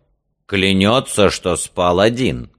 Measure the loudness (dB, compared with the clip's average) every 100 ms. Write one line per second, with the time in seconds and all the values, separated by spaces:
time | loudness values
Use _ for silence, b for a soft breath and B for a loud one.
0 | _ _ _ _ -6 -2 0 2 2 0
1 | -2 2 2 0 -4 -4 -6 -2 0 2
2 | 2 0 -4 -4 -10